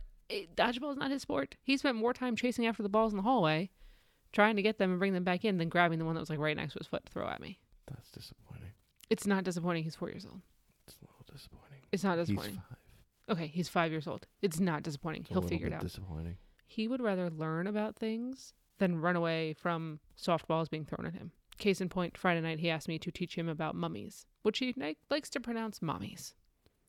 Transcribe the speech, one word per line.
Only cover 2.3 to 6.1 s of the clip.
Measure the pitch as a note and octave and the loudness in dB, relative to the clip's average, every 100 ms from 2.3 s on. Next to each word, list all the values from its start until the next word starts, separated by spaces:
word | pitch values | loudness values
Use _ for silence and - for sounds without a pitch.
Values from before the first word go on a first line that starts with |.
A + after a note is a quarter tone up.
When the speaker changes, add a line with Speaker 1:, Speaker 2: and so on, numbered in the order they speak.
| A3 | 0
Speaker 1:
chasing | B3+ A#3+ A3+ | 0 2 0
after | G#3 | 2
the | G#3 | 2
balls | G#3 A3 | 4 4
in | G3+ | 2
the | |
hallway, | G3+ C4 D#3 D#3 G3 _ - - _ _ _ | 4 4 6 4 0 _ -20 -20 _ _ _
trying | - G#3 G#3+ | 4 4 6
to | |
get | G3+ G#3+ | 2 4
them | F#3+ | 4
and | F3+ | 4
bring | G3 | 2
them | F#3 | 2
back | F3+ F3+ | 2 2
in, | A3 F#3 | 2 2
than | E3 | 4
grabbing | F3 F3 D#3+ | 6 6 4
the | |
one | D#3+ | 0